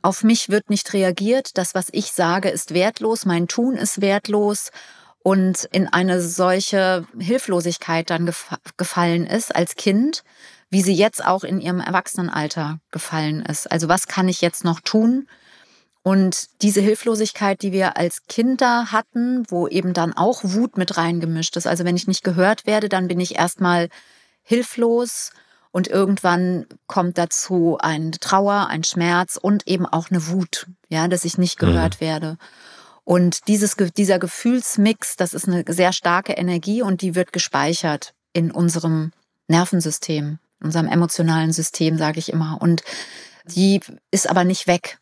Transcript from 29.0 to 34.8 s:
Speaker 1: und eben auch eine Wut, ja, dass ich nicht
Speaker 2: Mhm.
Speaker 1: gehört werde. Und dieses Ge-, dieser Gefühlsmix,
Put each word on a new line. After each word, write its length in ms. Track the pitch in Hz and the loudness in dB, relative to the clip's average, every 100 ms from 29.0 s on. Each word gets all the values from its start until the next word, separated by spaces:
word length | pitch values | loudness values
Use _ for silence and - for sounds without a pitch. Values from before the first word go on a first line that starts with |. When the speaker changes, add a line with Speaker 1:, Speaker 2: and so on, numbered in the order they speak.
| 170 175 185 | 2 2 0
Speaker 1:
und 320 | - 190 202 - | -2 0 0 0
eben 180 | 180 | -2
auch 240 | 175 165 165 | 0 -2 0
eine 180 | 180 156 | -2 0
Wut, 400 | 185 180 - 180 180 _ | -2 -4 -8 -12 -20 _
ja, 220 | 160 170 | -2 0
dass 160 | 175 | 0
ich 120 | 170 - | -2 0
nicht 240 | 180 - | 0 2
Speaker 2:
Mhm. 60 | - | 2
Speaker 1:
gehört 320 | 85 82 - | 4 2 -2
werde. 380 | 160 156 160 165 - _ - - - _ | -4 -4 -6 -10 -16 _ -20 -20 -20 _
Und 440 | - 180 175 - - | 0 4 4 0 0
dieses 300 | 208 202 - | 2 2 0
Ge-, 140 | 185 | -2
dieser 280 | - 196 185 | 2 2 2
Gefühlsmix, 1000 | 170 - 233 254 - - | 0 -2 0 0 0 2